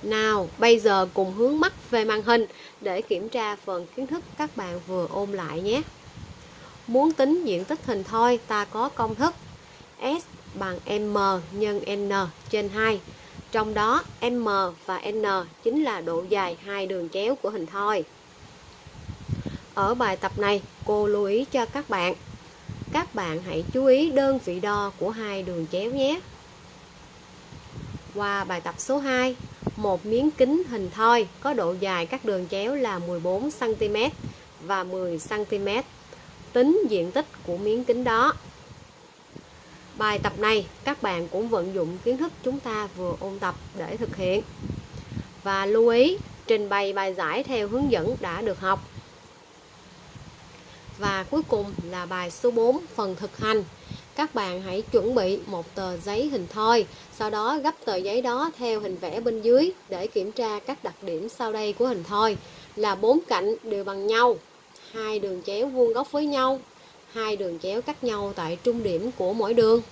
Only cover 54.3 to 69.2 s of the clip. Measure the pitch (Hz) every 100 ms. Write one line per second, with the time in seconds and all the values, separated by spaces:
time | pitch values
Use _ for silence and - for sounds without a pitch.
54.3 | 240 196 180 190 185 220 233 196 247 185
55.3 | 196 175 185 165 - 185 180 180 208 294
56.3 | 269 175 214 220 233 196 - - - 214
57.3 | 214 220 302 285 320 - 190 190 226 247
58.3 | 240 320 320 240 220 208 180 175 180 233
59.3 | 226 220 247 339 370 - 190 208 214 190
60.3 | 220 226 208 - 294 - - 196 160 208
61.3 | - 226 214 214 202 247 214 165 202 220
62.3 | 202 - - - - 208 190 214 294 339
63.3 | 403 392 440 226 202 196 196 202 226 247
64.3 | 220 - - - - - 226 214 214 196
65.3 | 185 175 202 269 254 233 226 269 285 294
66.3 | 277 262 269 262 - - - - 226 220
67.3 | 208 190 170 185 208 247 294 247 208 202
68.3 | 196 165 170 247 233 214 170 220 254